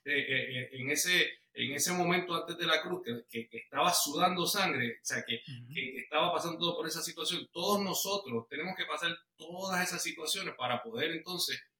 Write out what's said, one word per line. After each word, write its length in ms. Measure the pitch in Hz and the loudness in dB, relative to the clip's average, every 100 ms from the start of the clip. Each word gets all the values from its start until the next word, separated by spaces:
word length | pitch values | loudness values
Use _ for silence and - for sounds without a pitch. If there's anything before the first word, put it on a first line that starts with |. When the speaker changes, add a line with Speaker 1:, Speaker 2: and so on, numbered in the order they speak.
| 143 | -2
Speaker 1:
eh, 60 | 143 | 0
eh, 440 | 135 131 123 131 | 2 0 0 -4
eh, 80 | 127 | -6
en 180 | 131 131 | -4 0
ese, 400 | 147 180 180 156 - _ | 2 4 4 4 0 _
en 200 | - 127 | -4 -2
ese 180 | 143 180 | 0 2
momento 420 | 175 175 180 180 | 2 4 2 2
antes 240 | 170 - 170 | -2 -2 -2
de 80 | 165 | 2
la 160 | 156 | 2
cruz, 220 | - - | 2 -4
que, 220 | 117 120 - | -4 -6 -6
que, 200 | 117 113 | -8 -8
que 80 | 110 | -10
estaba 360 | - 135 170 | -6 2 4
sudando 520 | - - 151 180 180 165 | 4 4 4 4 4 2
sangre, 540 | 202 185 135 120 - | 2 2 2 0 -2
o 40 | - | -4
sea, 160 | 127 - | -4 -2
que, 160 | 117 - | -6 -6
Speaker 2:
Ujú. 280 | 123 120 | -12 -8
Speaker 1:
que, 80 | 135 127 | -6 -6
que 80 | - | -6
estaba 320 | - 147 170 | -2 2 2
pasando 260 | 156 165 160 | 2 0 0
todo 200 | 170 165 | 0 0
por 100 | 160 | -2
esa 140 | 165 | -4
situación, 480 | 165 165 156 175 - | -4 -4 -2 -2 -4
todos 300 | 170 190 202 | -4 2 2
nosotros 640 | 190 160 196 196 - 117 - | 2 0 0 -2 -2 -4 -4
tenemos 260 | 143 180 180 | -4 -4 -4
que 80 | 175 | -4
pasar 280 | 151 170 165 _ _ | -2 -2 -4 _ _
todas 500 | 165 175 196 180 180 | -12 -6 -2 0 0
esas 160 | 170 | -2
situaciones 540 | 170 165 156 196 175 - | -4 -4 -2 -2 -2 -4
para 240 | 127 120 | -2 -2
poder 300 | 117 117 160 | -2 -2 -2
entonces 500 | 165 - 175 - 123 - _ | -2 -4 -2 -2 -2 -8 _